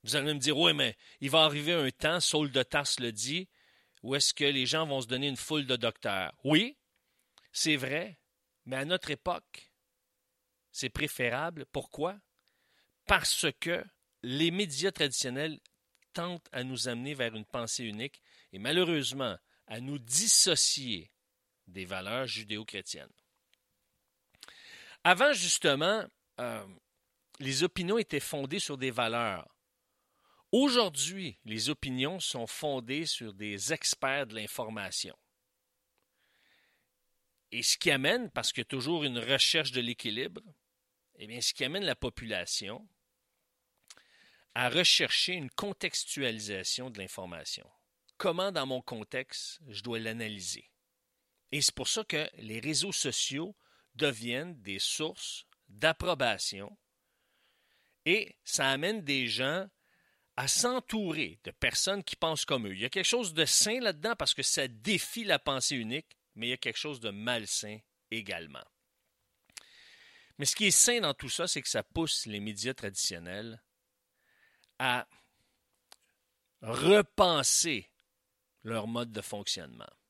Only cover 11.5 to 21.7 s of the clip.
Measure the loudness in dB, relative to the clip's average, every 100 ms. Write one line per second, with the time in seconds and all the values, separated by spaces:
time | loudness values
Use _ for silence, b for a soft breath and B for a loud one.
11.5 | -8 -8 -8 -8 -4 -4 -4 _ _ _
12.5 | _ _ _ _ _ 2 4 4 2 0
13.5 | 0 -2 -2 -4 _ _ _ -4 2 2
14.5 | 2 -2 0 -2 2 0 2 -2 -2 -6
15.5 | -8 _ _ _ _ _ -6 -6 -6 -8
16.5 | -6 -4 -2 -2 -2 -4 -2 -2 -4 -8
17.5 | -6 -4 -4 -4 -6 -8 -10 b b b
18.5 | -6 0 2 4 2 0 -2 -4 -4 _
19.5 | _ -12 -10 -6 -8 0 2 6 6 6
20.5 | 6 4 2 -2 -6 -8 _ _ _ _
21.5 | _ -16